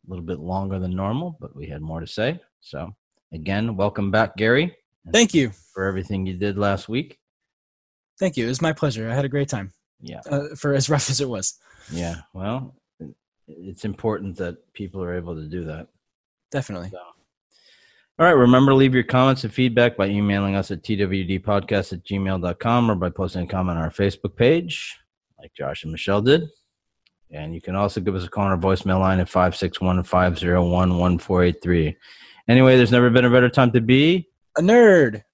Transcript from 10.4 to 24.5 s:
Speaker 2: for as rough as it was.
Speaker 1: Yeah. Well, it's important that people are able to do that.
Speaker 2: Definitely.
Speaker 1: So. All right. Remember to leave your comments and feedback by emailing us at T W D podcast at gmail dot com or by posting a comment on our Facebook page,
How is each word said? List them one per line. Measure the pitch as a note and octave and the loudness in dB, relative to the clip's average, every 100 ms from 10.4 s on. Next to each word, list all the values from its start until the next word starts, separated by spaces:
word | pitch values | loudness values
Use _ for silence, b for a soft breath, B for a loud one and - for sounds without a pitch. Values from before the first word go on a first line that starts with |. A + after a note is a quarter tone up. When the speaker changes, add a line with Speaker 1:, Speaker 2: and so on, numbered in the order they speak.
| D3 D3 | -8 -8
Speaker 2:
for | C#3+ | -2
as | C#3 C3 | -2 0
rough | D3+ - | -2 -2
as | C3+ | -4
it | C3+ | -4
was. | G#2+ - - b b b | -6 -8 -10 b b b
Speaker 1:
Yeah. | E2 E2+ E2 - | -8 -8 -8 -14
Well, | F#2+ G2 B2 C3 _ _ _ D2+ _ _ _ _ | -10 -8 -8 -10 _ _ _ -20 _ _ _ _
it's | D#2+ F#2+ F2+ G#2+ | -20 -18 -10 -10
important | - A2+ G#2 G2 F2 | -4 -4 -4 -8 -8
that | F2 E2 _ | -10 -10 _
people | - G2 F#2+ | -14 -12 -10
are | F2 F2+ | -8 -8
able | E2+ E2 | -8 -12
to | D2+ | -10
do | F2 D#2+ | -10 -10
that. | D#2 - _ _ _ _ _ _ | -12 -16 _ _ _ _ _ _
Speaker 2:
Definitely. | C#3 - F#2+ F#2 | -8 -8 -12 -14
Speaker 1:
So. | F#2+ | -16
All | - _ _ _ _ _ _ _ _ _ _ - E3+ | -20 _ _ _ _ _ _ _ _ _ _ 2 6
right. | |
Remember | D3+ B2 B2+ C#3 | 8 8 8 6
to | C3+ | 6
leave | C3+ | 4
your | B2+ | 2
comments | - B2+ C3+ C3 | 0 2 2 0
and | G#2+ | -4
feedback | - B2+ A#2 A#2+ A2+ | -2 0 4 2 2
by | G2 | -2
emailing | G2+ G#2 G2+ G2 G2 | 0 0 0 0 -2
us | F#2+ | -4
at | F2+ | -8
T | - G#2 | -6 -2
W | G2 F#2+ F2+ | -2 -2 -2
D | F#2+ | -4
podcast | G2 G2+ F2+ G2+ F#2+ | 0 -2 0 -2 -2
at | F2 - | -10 -6
gmail | G2 F#2+ F#2+ | -4 -2 -2
dot | F2 F2 | -4 -4
com | A2+ A#2+ A#2 | 0 2 2
or | G2 | 0
by | F2+ | -2
posting | - F2+ F2+ | -4 -6 -4
a | E2+ | -4
comment | F#2+ F#2 E2+ | -4 -2 -2
on | |
our | E2 | -6
Facebook | - G2 - F#2+ - | -2 -2 -2 -12 0
page, | A#2+ | 2